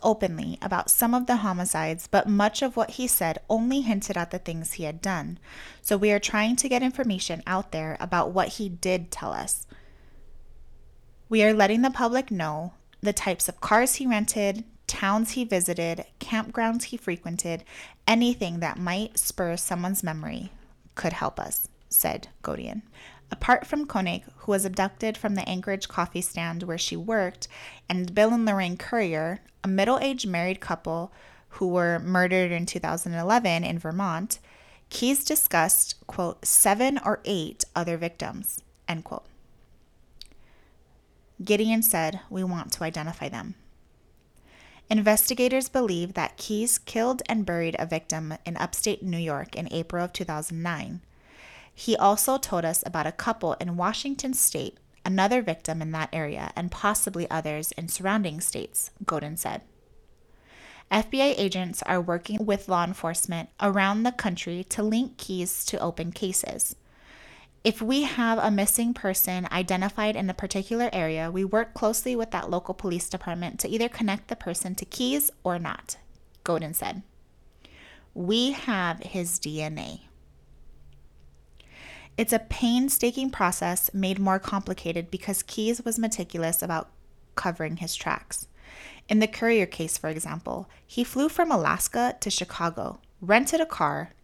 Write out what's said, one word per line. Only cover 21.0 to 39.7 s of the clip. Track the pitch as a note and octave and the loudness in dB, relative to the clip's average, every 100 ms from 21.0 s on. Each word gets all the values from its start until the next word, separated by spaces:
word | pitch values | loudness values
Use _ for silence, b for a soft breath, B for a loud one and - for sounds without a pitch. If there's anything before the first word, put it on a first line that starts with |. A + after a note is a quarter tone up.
| E3+ | -4
help | - - - | -2 -4 -4
us," | - - - - - | -6 -4 -6 -10 -2
said | - - - - - | 0 0 -2 -8 -12
Godian. | - C#2+ A#1+ G#3+ - B B B - | -8 -6 -6 -8 -12 B B B -14
Apart | - - B3 - | -6 4 4 4
from | D4 D4 | -4 -2
Koenig, | G#3 F#3 F3+ - - | -2 -2 -2 -8 -12
who | - | 0
was | G3 | 0
abducted | G3 F#3 F#3+ - A3 A3 | 0 0 -2 0 -4 -2
from | G#3+ | -2
the | G3 - | -2 -2
Anchorage | F#3 F#3+ G3 - | -4 -4 -4 -4
coffee | - E3+ F3 | -4 -2 -2
stand | F3+ - E3+ E3+ | -4 -4 -4 -4
where | F3+ E3+ | -4 -4
she | - E3+ | -4 -4
worked, | F#3+ A3+ F#3 - - B B B - | 0 0 0 -4 -12 B B B -4
and | F3+ F3+ | -2 0
Bill | G3 A3 | 6 6
and | A#3 A3 | 6 4
Lorraine | G3 F3+ F3+ | 4 2 -2
Courier, | - A#3+ F#3+ D#3 D#3+ G3 - _ | -2 0 2 0 -2 -4 -10 _
a | G3 | 0
middle-aged | F#3+ G3+ C4 C4+ C4 A3+ | 4 4 4 2 0 -2
married | F3 F3 F#3 | 0 0 -2
couple | - E3+ E3 E3 E3+ B B B B | -4 -4 -2 -4 -6 B B B B
who | - F#3 | -2 2
were | F3+ E3+ E3+ | 4 4 2
murdered | E3+ F3+ F3+ F#3 F3+ | 2 4 6 4 2
in | E3+ F3 | 0 -2
two | - | -4
thousand | D#3+ E3 F3 E3+ | -2 -2 -2 -2
eleven | F3 A#3+ A3 E3 | 4 4 4 2
in | E3+ E3+ | 0 -2
Vermont, | E3 F3 G3 D#3+ G3+ - B B B B _ | -2 -2 -2 -2 -4 -6 B B B B _
Keyes | - A#3+ C4+ - | -2 2 2 2
discussed, | D#4 - E3+ E3 - - - - | 2 4 4 4 4 2 -2 -8
quote, | - F3 - - | -4 -4 -2 2
"seven | - G3+ G#3 C4 C#4 | 4 6 4 4 2
or | - - - | 0 -2 -2
eight | G3 D#3 - - E3 | -2 -2 -4 -2 -2
other | E3+ E3 | -2 -2
victims," | E3+ E3+ - F#3+ G3+ - - _ - | -4 -4 -8 -6 -8 -8 -12 _ -8
end | E3 | -6
quote. | - - - - - - - | -6 -12 -12 -20 -20 -20 -20